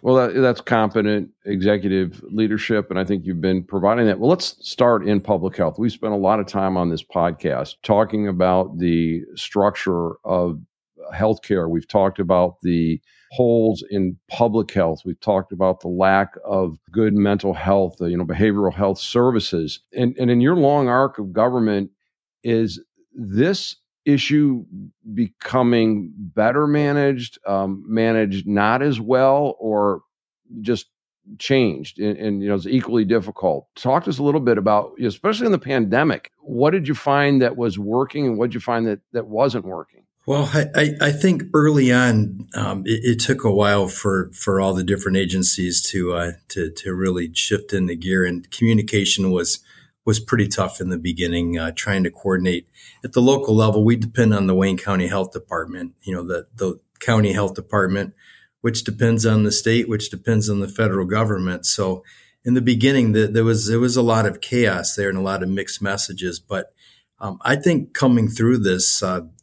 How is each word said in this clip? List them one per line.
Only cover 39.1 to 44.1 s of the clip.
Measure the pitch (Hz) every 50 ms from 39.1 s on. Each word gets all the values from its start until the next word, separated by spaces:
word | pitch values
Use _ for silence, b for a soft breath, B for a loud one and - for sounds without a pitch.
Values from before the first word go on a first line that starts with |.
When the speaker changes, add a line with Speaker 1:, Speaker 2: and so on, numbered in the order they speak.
| -
Speaker 1:
that | 120 110 107
wasn't | 107 110 135 135 123 110 87
working? | 95 92 80 76 _ _ _ _ _ _ _ -
Speaker 2:
Well, | - 139 147 139 110 -
I, | 151 147 - -
I, | - 151 147 147 -
I | 147 143 147
think | - - 190 170 - - - -
early | 151 151 156 151 143 131 127
on, | 123 123 127 123 113 107 104 101 92 101 - - -
um, | - 107 98 98 98 95
it, | 107 113 113 120
it | 123 110 -
took | - - 131 - -
a | 110
while | 98 104 104 104 104 104 98 92
for, | - - - 101